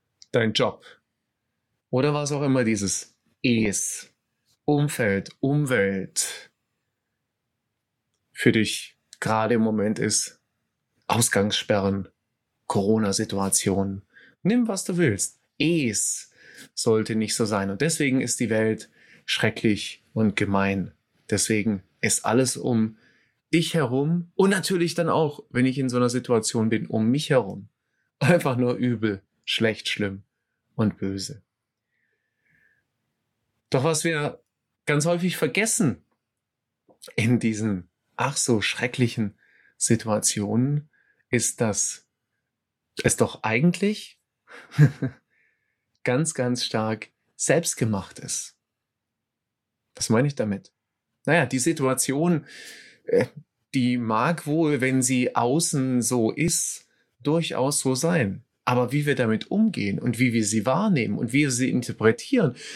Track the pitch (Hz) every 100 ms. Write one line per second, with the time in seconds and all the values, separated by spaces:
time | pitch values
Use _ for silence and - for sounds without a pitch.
0 | _ _ - 120 113 107 110 - - -
1 | _ _ _ _ _ _ _ _ _ 127
2 | 143 147 143 147 143 131 110 107 98 -
3 | - _ _ _ 127 113 104 95 - -
4 | - _ _ _ _ _ - 147 147 -
5 | 110 98 98 - 135 147 143 120 98 95
6 | - - - - - _ _ _ _ _
7 | _ _ _ _ _ _ _ _ _ _
8 | _ _ _ - 127 113 104 - - _
9 | _ - 101 110 110 120 110 107 104 107
10 | 107 - - - _ _ _ _ _ _
11 | - 113 117 101 104 - - 107 98 98
12 | 90 _ _ _ _ _ - 107 98 110
13 | 104 95 107 98 98 - - 98 98 98
14 | - - - _ 180 247 226 196 - 175
15 | 165 98 - - _ _ 147 170 127 101
16 | - - - _ - - - - - 110
17 | 107 110 107 - 107 104 98 98 156 165
18 | 143 131 123 - 113 110 110 110 - _
19 | _ - - - 113 - 117 101 - -
20 | _ 113 110 95 98 98 98 98 90 -
21 | _ _ - 101 - 110 104 98 - _
22 | 110 - 107 117 127 - 127 117 110 -
23 | _ _ _ _ _ 165 160 170 127 131
24 | 147 175 170 - 190 196 - 185 170 -
25 | 165 110 151 - - 123 131 131 131 123
26 | 123 123 127 117 110 120 110 110 - 113
27 | 110 139 - 135 95 98 - _ _ _
28 | _ _ 143 175 147 123 123 123 123 113
29 | 107 98 - _ - - 113 104 - -
30 | 104 98 - _ _ _ _ - 107 -
31 | 98 98 92 110 _ _ _ _ _ _
32 | _ _ _ _ _ _ _ _ _ _
33 | _ _ _ _ _ _ _ 135 151 156
34 | 170 156 147 - _ _ _ _ - 147
35 | 156 175 180 - 160 185 220 - 156 98
36 | _ _ _ _ _ _ _ _ _ _
37 | - - 117 120 113 107 110 95 90 _
38 | _ - 131 143 - 110 - - 123 -
39 | 117 117 104 - _ _ _ _ - 113
40 | 113 107 - 107 101 110 131 147 143 _
41 | _ _ _ 123 - - 110 98 - -
42 | _ _ _ _ _ _ _ _ _ -
43 | - - 113 - 107 113 170 175 202 214
44 | - _ _ _ _ - - - 143 -
45 | 127 - _ _ _ _ _ _ _ _
46 | - 127 156 - 123 123 - 117 110 110
47 | - _ _ - - 151 170 - 113 101
48 | - - - - - - _ _ _ _
49 | _ _ _ _ _ _ _ _ _ -
50 | - 113 143 139 110 98 - _ _ _
51 | _ _ - 165 127 131 165 160 131 131
52 | - 135 170 160 - - - - - -
53 | - - 123 147 - _ _ 135 123 123
54 | 113 110 139 160 147 156 156 143 131 131
55 | 123 127 123 117 120 151 165 147 131 123
56 | 117 123 110 - 170 - - - - _
57 | _ _ 143 165 156 - 131 143 135 127
58 | 165 170 104 95 - _ - 123 120 147
59 | 147 135 113 110 - 202 220 - 101 -
60 | 123 107 127 113 107 110 101 156 214 156
61 | 107 101 113 135 147 120 - 123 117 -
62 | 110 110 - 254 156 - -